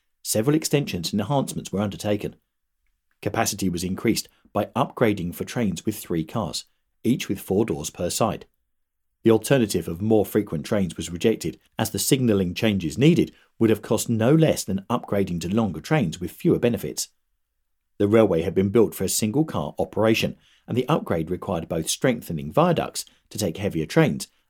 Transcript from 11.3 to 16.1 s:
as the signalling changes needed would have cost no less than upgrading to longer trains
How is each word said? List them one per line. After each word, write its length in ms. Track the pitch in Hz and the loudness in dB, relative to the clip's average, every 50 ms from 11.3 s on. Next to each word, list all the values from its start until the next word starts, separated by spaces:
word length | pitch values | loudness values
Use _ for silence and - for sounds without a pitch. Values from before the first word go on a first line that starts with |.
| 107 - - 80 - - _ _ _ | 0 0 -4 -8 -8 -10 _ _ _
as 140 | - 117 - | -6 -4 -4
the 80 | - 95 | -2 -2
signalling 560 | - - 143 127 127 113 101 98 95 87 85 | 0 0 2 2 4 2 4 4 2 0 -2
changes 420 | - 117 110 101 95 85 76 76 | 0 0 0 2 0 -2 -2 0
needed 340 | 104 139 165 170 110 - - - _ _ _ _ - | 4 4 4 6 4 2 0 -2 _ _ _ _ 2
would 80 | 113 110 | 4 4
have 140 | 107 - - | 2 2 0
cost 260 | - 113 104 - - | -2 -2 -2 0 -2
no 240 | 117 107 110 127 156 | 0 2 4 4 4
less 300 | 160 156 131 - - - | 6 4 4 2 0 -2
than 200 | - 95 95 - - | -4 -6 -6 -2 -2
upgrading 500 | 120 120 - - 104 101 98 85 87 82 | -4 -4 -2 -2 -2 0 0 -2 -2 -6
to 160 | 85 87 101 | -4 -2 0
longer 240 | 117 113 95 76 80 | 0 0 0 -4 -6
trains 400 | - - 156 151 104 80 | -4 0 0 0 0 0